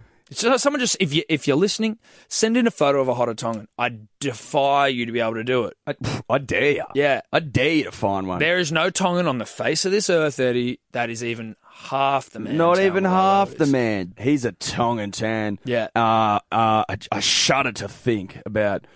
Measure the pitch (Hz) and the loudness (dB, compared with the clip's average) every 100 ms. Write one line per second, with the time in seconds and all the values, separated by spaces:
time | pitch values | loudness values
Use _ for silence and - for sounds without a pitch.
0 | - _ _ - 233 262 285 285 240 - | -20 _ _ -4 0 2 2 0 0 0
1 | 170 151 - 151 - 139 196 - 220 220 | 0 0 0 0 2 2 2 0 -4 -4
2 | _ - - - 220 240 233 - 143 139 | _ -20 -8 -2 2 2 2 2 2 2
3 | 127 123 120 110 117 113 107 - 123 113 | 2 0 -2 -2 -6 -6 -10 -6 -6 -6
4 | 107 _ 139 113 - 151 139 139 139 123 | -16 _ -8 -8 -4 0 2 4 2 0
5 | 117 117 113 113 120 127 101 - - - | -4 -2 -2 -2 -2 0 -2 -6 -10 -8
6 | 117 143 - 143 127 92 143 131 - 135 | -6 -6 -2 -2 0 0 2 0 -2 0
7 | 143 123 - 156 156 123 143 160 95 - | 2 2 0 -2 0 0 2 2 -2 -2
8 | 104 98 95 90 156 180 156 160 180 180 | -2 0 -2 -2 0 0 0 0 0 0
9 | 190 175 170 123 104 - 117 156 185 208 | 0 2 0 -2 -6 -4 -2 0 0 0
10 | 196 170 156 135 127 123 123 - _ 120 | 2 2 0 0 0 0 -2 -6 _ -6
11 | 120 113 120 117 113 - - - - 135 | -4 -4 -6 -6 -10 -16 -20 -20 -6 0
12 | 139 139 - 110 - 156 170 180 196 185 | 0 0 -2 -10 -4 2 4 4 4 2
13 | 190 185 190 196 196 - 147 131 117 101 | 2 4 4 4 2 0 2 2 2 -2
14 | 90 98 120 147 117 - - - 117 117 | -4 -4 0 0 0 -4 -6 0 0 0
15 | 101 98 110 110 107 101 127 120 110 113 | -4 -4 -4 -2 -4 -6 -4 -2 -2 2
16 | 113 113 110 104 - 113 110 110 - 104 | 4 4 4 2 0 0 2 2 0 -6
17 | - 104 - - - 135 131 104 101 - | -6 -4 0 2 2 2 0 -4 -10 -4
18 | 127 107 92 - - 107 104 95 - | -2 -2 -4 -12 -6 0 0 -2 -6